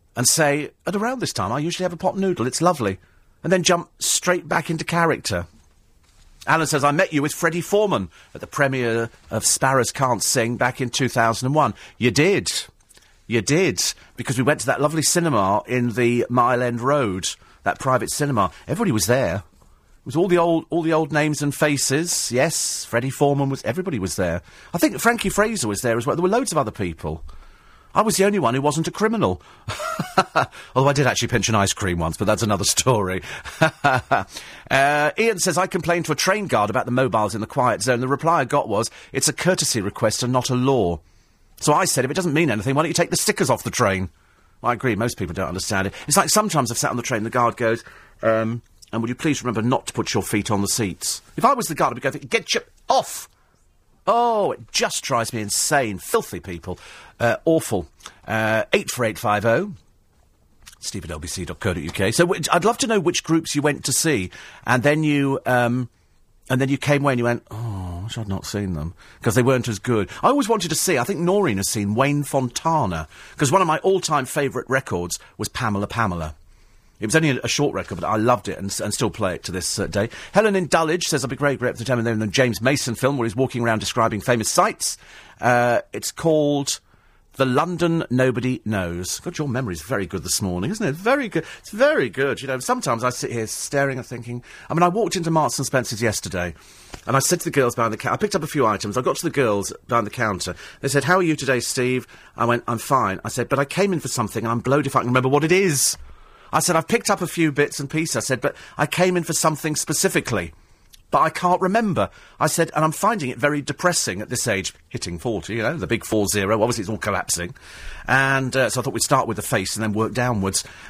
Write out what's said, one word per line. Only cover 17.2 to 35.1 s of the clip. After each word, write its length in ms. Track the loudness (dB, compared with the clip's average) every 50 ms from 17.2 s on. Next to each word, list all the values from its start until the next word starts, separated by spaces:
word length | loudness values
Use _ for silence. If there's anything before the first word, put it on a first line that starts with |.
| -4 -6 -8 _ -16 -20 -20 _ -4
that 160 | -4 -2 -2
private 320 | 0 0 0 0 0 -2
cinema. 400 | -2 -2 -2 0 2 2 0 0 -2 -8 -8
Everybody 240 | -6 -2 0 0 0
was 160 | 2 0 2
there. 300 | 2 2 2 2 0 -2
It 680 | -4 -6 _ _ _ -20 -20 -20 _ _ _ _ _ -14
was 100 | -4 0
all 120 | 0 2
the 100 | 4 4
old, 300 | 4 4 4 2 0 0 -2
all 140 | -4 -2 0
the 100 | 2 0
old 180 | 0 0 0
names 300 | 0 0 0 0 0 0
and 120 | -2 -2 0
faces. 800 | 0 0 0 2 0 0 0 0 0 0 -2 -2 -4 -4 -2
Yes, 540 | 0 2 2 2 0 -2 -4 -4 -6 -6 -8
Freddie 240 | -2 -2 -2 -2 -2
Foreman 400 | 0 2 2 2 4 2 0 0
was, 140 | -2 -4 -4
everybody 340 | -4 -4 -2 -4 -4 -4
was 180 | -4 -4 -4 -2
there. 280 | -2 -2 0 -2 -4 -6 -10 -20 -20 -20 -8
I 60 | -2
think 220 | 0 0 0 0 2
Frankie 300 | 0 0 0 2 -2 -2
Fraser 380 | 2 2 0 2 0 -2 -2
was 140 | -2 -2 0
there 160 | 0 0 0
as 80 | 0 0
well. 100 | 0 0
There 60 | 0
were 80 | 2 2
loads 220 | 2 2 0 0
of 80 | 0 0
other 100 | -2 -2
people. 540 | -4 -4 -4 -4 -4 -6 -6 -8 -6 -6 -10 -14 -16 -16 -18 -20 -20 _ -20 -20 -20 -20 -18 -2 0
I 60 | 2
was 160 | 2 2 4
the 80 | 4 4
only 140 | 4 4 2
one 140 | 2 2 2
who 80 | 2
wasn't 280 | 0 0 0 0 -4 -4
a 20 |
criminal. 500 | -2 -2 0 0 2 2 2 0 0 -2 -8 -20 -20 -16 -12
<laughs> 540 | -12 -10 -8 -6 -6 -6 -6 -8 -2 0 0 0 2 0 0 0 0 -4 -20 -16 -4 0
Although 140 | 2 2 4
I 40 | 4
did 140 | 4 2
actually 220 | 2 2 0 -2 0
pinch 180 | 0 0 0
an 80 | 2 2
ice 160 | 2 2 2
cream 260 | 0 -2 -2 -2 -2
once, 200 | 0 -2 -4 -2
but 80 | -2 0
that's 180 | 0 2 0 2
another 220 | 0 0 0 0
story. 580 | 0 0 0 2 2 2 2 2 -2 -4 -6 -8 -10 -14 -12 -14 -12 -2 0
<laughs> 40 | 0 0 0 2 0 2 2 2 0 0 0 0 0 -4 -12 -16 -16 -16 -20 -18 -6 0
Uh, 400 | 2 4 4 4 4 2 2 0